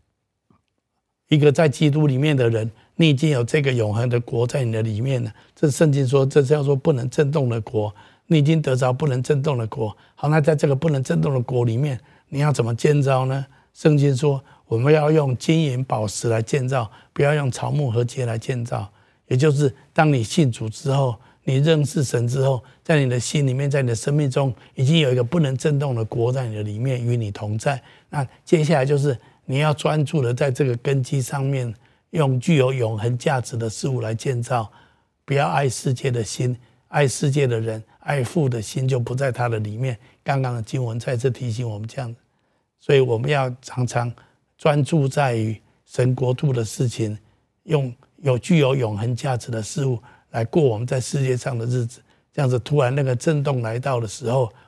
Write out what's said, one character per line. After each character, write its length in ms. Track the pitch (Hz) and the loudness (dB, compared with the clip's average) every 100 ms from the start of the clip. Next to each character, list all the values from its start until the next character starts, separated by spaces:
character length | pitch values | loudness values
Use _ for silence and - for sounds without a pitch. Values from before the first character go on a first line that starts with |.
| _ _ _ _ _ _ _ _ _ _ _ _ - | _ _ _ _ _ _ _ _ _ _ _ _ 0
一 100 | 151 | 4
个 140 | 147 | 4
在 180 | 139 156 | 4 2
基 220 | - 151 | 2 2
督 160 | 151 147 | 4 2
里 100 | 127 | 2
面 180 | 151 139 | 2 2
的 140 | 117 | 2
人， 220 | 110 113 - _ - | 0 -4 -8 _ 2
你 140 | 160 | 4
已 40 | |
经 160 | 135 160 | 4 2
有 140 | 131 | 0
这 180 | 117 156 | 0 0
个 100 | 135 | 0
永 220 | 123 107 | 0 0
恒 160 | 107 123 | 0 0
的 100 | 120 | -2
国 260 | - 120 123 | -2 -2 -2
在 160 | 143 | -2
你 80 | 120 | -2
的 100 | 113 | -2
里 200 | 113 104 | -2 -2
面 220 | 131 127 | -2 -2
了。 80 | 110 - _ - | -4 -10 _ -2
这 140 | 156 | 0
圣 220 | - 160 | 2 2
经 160 | 139 127 | 2 2
说， 180 | 135 135 | 2 4
这 160 | 151 | 4
叫 220 | 131 151 | 4 2
做 120 | 139 135 | 2 0
不 180 | 165 | 0
能 140 | 127 123 | 0 -2
震 220 | - 139 | 0 0
动 160 | 151 127 | 0 0
的 140 | 113 | -2
国， 320 | 107 110 104 - - _ - | -4 -2 -4 -6 -20 _ 0
你 140 | 165 | 2
已 20 | |
经 200 | 143 160 | 4 2
得 140 | 147 127 | 2 0
着 160 | 131 | 0
不 160 | 127 151 | 0 0
能 140 | 127 | 0
震 220 | 127 143 | 0 0
动 140 | 151 123 | 0 -2
的 100 | 110 | -4
国。 280 | 127 110 - _ - | -6 -8 -8 _ -6
好， 140 | 143 | 0
那 120 | 156 | 2
在 140 | 147 147 | 4 2
这 120 | 151 | 2
个 80 | 135 | 2
不 140 | 170 | 0
能 140 | 135 | 0
震 180 | 131 165 | 0 0
动 120 | 156 | 0
的 60 | 131 | 0
国 220 | 120 127 | -2 0
里 140 | 120 117 | 0 0
面， 220 | 147 117 _ _ - | -2 -4 _ _ -10
你 100 | 139 | -2
要 120 | 147 | 0
怎 140 | 131 113 | 2 0
么 80 | |
建 280 | 117 151 147 | 0 2 2
造 240 | 139 131 131 | 2 0 0
呢？ 200 | 135 135 _ _ | -4 -6 _ _
圣 240 | - 160 147 | 0 2 4
经 180 | 143 131 | 4 2
说， 280 | 151 135 - - - | 0 0 -6 -18 -4
我 120 | 113 | 0
们 160 | 135 | 4
要 180 | 156 147 | 4 6
用 260 | 160 139 123 | 4 2 0
金 260 | - 160 | 2 2
银 200 | 151 127 | 2 -2
宝 240 | 131 117 107 | -2 -2 -2
石 220 | - 120 | -2 -2
来 120 | 113 | 0
建 260 | 110 143 127 | 0 -2 0
造， 220 | 135 110 - _ | -2 -4 -10 _
不 80 | - | 0
要 120 | 143 | 2
用 180 | 151 135 | 2 -2
草 180 | - 123 | -4 -2
木 220 | 143 139 | -2 0
和 120 | 113 | 0
秸 220 | 120 135 120 | -2 -2 -4
来 120 | 113 | -4
建 260 | - 123 117 | -4 -6 -4
造。 260 | 120 101 _ _ _ - | -6 -8 _ _ _ -2
也 100 | 127 | 2
就 140 | 156 | 4
是 220 | 139 139 - _ | 4 0 -2 _
当 180 | - 151 | 2 4
你 120 | 135 | 2
信 280 | 110 - 135 | 0 2 2
主 160 | - 110 | 0 -8
之 240 | - 139 | -6 -2
后， 240 | 135 131 107 _ _ | 0 0 -4 _ _
你 120 | - 131 | -2 2
认 280 | 151 156 143 | 4 2 2
识 180 | 165 | 0
神 240 | 131 120 120 | 0 0 0
之 160 | 135 | 0
后， 180 | 135 127 - _ | 0 -2 -6 _
在 160 | - 156 | 0 2
你 100 | 131 | 2
的 80 | 123 | -2
心 300 | - 156 135 | -2 0 0
里 60 | |
面， 180 | 127 143 | 0 0
在 100 | 143 | 0
你 60 | 123 | 0
的 80 | 113 | -2
生 180 | - | 0
命 160 | 147 143 | 0 0
中， 240 | 143 135 - - - | 0 -2 -4 -10 -2
已 80 | |
经 160 | 131 165 | 2 4
有 120 | 139 | 4
一 40 | 127 | 2
个 80 | |
不 160 | 120 180 | 0 2
能 160 | 139 131 | 0 0
震 220 | 156 143 | 0 0
动 160 | 143 120 | 0 -2
的 80 | |
国 260 | 113 120 117 | -4 -2 0
在 160 | 131 120 | -2 -4
你 100 | 107 | -6
的 60 | |
里 160 | 104 104 | -6 -4
面， 240 | 131 123 | -4 -2
与 140 | 117 120 | -2 -2
你 160 | 107 | -2
同 260 | 101 104 110 | -6 -6 -4
在。 240 | 147 135 - - _ | -2 -4 -8 -20 _
那 180 | 147 127 _ | -8 -8 _
接 180 | - 165 | 0 2
下 140 | 151 151 | 4 2
来 100 | 135 | 2
就 120 | 143 | 2
是 200 | 143 120 - _ - | 0 -2 -8 _ -4
你 120 | 131 | 0
要 160 | 151 | 0
专 320 | 143 151 156 139 | 0 0 0 0
注 160 | 160 | 0
的 120 | 120 | 0
在 180 | 123 143 | 0 0
这 140 | 123 135 | 0 0
个 100 | 120 | -2
根 240 | 143 139 | -2 -2
基 200 | 123 139 | -2 -4
上 200 | 123 143 | -4 -4
面， 320 | 135 139 120 104 _ _ _ | -4 -4 -4 -10 _ _ _
用 280 | 170 135 127 | -2 0 0
具 180 | 180 156 | 2 2
有 140 | 127 | 2
永 260 | 135 110 110 | 2 -2 -2
恒 200 | 120 123 | -2 -2
价 240 | 160 131 | -2 -2
值 160 | - 117 | -4 -6
的 120 | 113 | -6
事 180 | - 147 | -4 -4
物 140 | 123 | -4
来 120 | 110 | -4
建 300 | 113 147 120 | -4 -4 -4
造。 260 | 117 123 107 - _ _ _ _ - | -2 -4 -4 -12 _ _ _ _ -4
不 80 | |
要 140 | 139 160 | -2 0
爱 200 | 143 139 | 0 -2
世 260 | - 147 | -2 -4
界 180 | 127 143 | -2 -2
的 120 | 120 | -2
心， 320 | 104 - 123 120 _ _ _ | -4 -4 -4 -4 _ _ _
爱 180 | 151 143 | 0 0
世 240 | - 147 | 0 0
界 160 | 143 131 | 2 2
的 120 | 117 | 0
人， 220 | 113 110 - _ | -4 -6 -10 _
爱 240 | - 143 | -4 -2
父 240 | 120 175 139 | -2 0 0
的 140 | 117 | -2
心 260 | 101 139 131 | -4 -2 0
就 120 | 131 | 0
不 160 | 117 127 | -2 -4
在 160 | 135 | -4
他 180 | 120 120 | -2 -2
的 80 | 110 | -2
里 180 | 107 107 | -4 -4
面。 200 | 131 110 _ _ | -6 -6 _ _
刚 180 | - 139 | -4 -2
刚 120 | 131 | -2
的 80 | 120 | -4
经 220 | 110 139 | -6 -4
文 160 | 120 117 | -4 -4
再 180 | 147 123 | -4 -2
次 140 | 131 | -2
提 180 | 117 127 | -2 -6
醒 180 | 110 117 | -6 -6
我 120 | 104 | -8
们 80 | 113 | -10
这 140 | - | -10
样， 120 | 117 117 _ _ _ _ _ _ | -12 -12 _ _ _ _ _ _
所 160 | - 139 | 2 4
以 40 | |
我 180 | 127 113 | 4 0
们 120 | 139 | 0
要 220 | 147 127 123 | -2 -2 -6
常 260 | - - 123 | -10 -4 -2
常 260 | 123 120 - _ _ _ _ | -2 -6 -10 _ _ _ _
专 260 | 160 147 | 2 2
注 240 | 139 165 135 | 2 2 0
在 280 | 147 135 117 | 0 0 0
于 240 | 110 107 _ _ _ | -2 -6 _ _ _
神 280 | - 127 | 0 0
国 180 | 123 127 | 2 0
度 220 | 127 151 | 0 0
的 100 | 123 | 0
事 240 | 110 - 127 | -2 -2 -2
情， 300 | - 110 107 _ _ _ _ | -2 -4 -6 _ _ _ _
用 280 | 202 151 127 120 _ _ | -2 -2 -2 -8 _ _
有 200 | 139 120 | -2 0
具 220 | - 170 | 2 4
有 160 | 131 135 | 4 2
永 200 | 113 104 | 0 -2
恒 200 | 117 120 | -4 -2
价 200 | 143 120 | -4 -4
值 140 | - | -4
的 120 | 113 | -6
事 220 | 104 165 135 | -6 -4 -2
物 140 | 117 - - _ | -4 -8 -20 _
来 160 | 120 117 | -6 0
过 160 | 175 | 2
我 160 | 139 110 | 2 2
们 80 | 123 | -2
在 160 | 131 | -4
世 220 | - 143 | -2 -2
界 120 | 131 123 | 0 0
上 220 | 139 120 | -2 -4
的 80 | 117 | -2
日 200 | 123 117 | -2 -4
子。 160 | - _ _ _ | -8 _ _ _
这 100 | - | -2
样 60 | 135 | 0
子， 100 | 123 | 0
突 220 | - 147 | 0 2
然 120 | 123 | 2
那 100 | 139 | 2
个 120 | 131 123 | 0 0
震 280 | 170 151 | 0 0
动 180 | 143 127 | 0 -2
来 160 | 113 117 | -2 -4
到 200 | 139 123 | -2 -2
的 80 | 107 | -4
时 220 | - 120 | -6 -2
候， 220 | 135 117 - | 0 0 -6